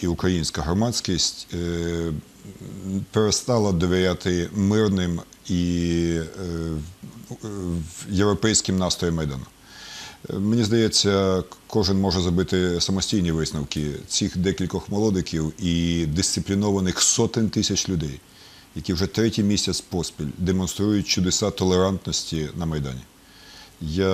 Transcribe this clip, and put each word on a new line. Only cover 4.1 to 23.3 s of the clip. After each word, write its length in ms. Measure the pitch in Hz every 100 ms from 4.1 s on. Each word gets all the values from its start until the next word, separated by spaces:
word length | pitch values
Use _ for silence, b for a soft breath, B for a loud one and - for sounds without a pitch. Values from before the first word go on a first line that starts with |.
| 87 92 87 85
мирним 680 | 98 98 107 107 95 90 85 - - -
і, 640 | 90 87 87 87 85 85
е, 300 | 82 80 - 90 82 82 78 78 95 - - -
в-, 40 | -
в-, 640 | 110 101 90 85 80 - -
європейським 680 | 95 104 98 110 104 - 95
настроєм 360 | 90 - 87
Майдану. 300 | 82 76 65 - - B B B B B B -
Е, 80 | 98
мені 260 | 104 117
здається, 800 | 104 113 110 - 101 98 95 92 85 - -
кожен 340 | 110 95 95
може 200 | 98 90
зробити 600 | 90 87 90 95 90 87
самостійні 520 | - 95 - 107 87
висновки. 580 | 80 78 76 71 80 73 65 -
Цих 300 | - 101 90
декількох 500 | 92 92 92 92 -
молодиків 640 | 101 110 95 82 80 78 -
і 420 | 90 85 85 85 78
дисциплінованих 960 | 78 92 - 87 98 104 98 92 85
сотень 480 | - - 113 - 107
тисяч 380 | 107 101 98 -
людей, 320 | 90 76 67 - B B B B
які 180 | 80 78
вже 140 | 85 95
третій 360 | - 113 110
місяць 380 | 101 101 - -
поспіль 480 | - 90 80 - 73 -
демонструють 680 | 90 92 90 - 104 104 92
чудеса 440 | - 92 - 104
толерантності 1000 | - 92 92 95 92 - 80 - 80 76 76
на 100 | 82
Майдані. 340 | 78 67 64 62 - B